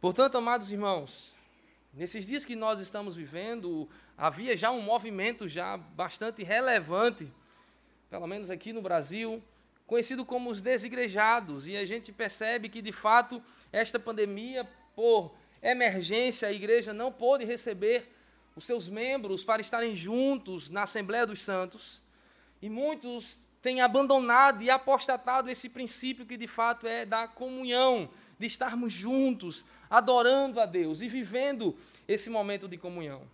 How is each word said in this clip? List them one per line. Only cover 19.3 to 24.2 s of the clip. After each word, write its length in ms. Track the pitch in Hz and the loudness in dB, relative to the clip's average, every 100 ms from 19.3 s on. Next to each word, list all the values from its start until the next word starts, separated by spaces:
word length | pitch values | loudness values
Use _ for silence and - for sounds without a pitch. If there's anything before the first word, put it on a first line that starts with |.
| 185 | -6
para 180 | - 220 | 0 0
estarem 340 | 214 240 233 202 | 2 -2 -2 -4
juntos 720 | 170 233 269 269 190 185 143 | -4 2 2 0 -4 -12 -8
na 140 | 185 | -4
Assembleia 420 | 208 220 196 226 233 | -2 -2 -2 0 0
dos 160 | 202 | -2
Santos, 600 | - 190 185 214 - - _ _ _ _ _ _ | -4 -2 -4 -10 -20 -20 _ _ _ _ _ _
e 80 | 202 | -10
muitos 680 | 220 285 311 247 240 - - _ _ | -4 -2 -4 -6 -10 -10 -16 _ _
têm 200 | - 254 | -2 4
abandonado 800 | 247 233 277 269 | 4 6 6 6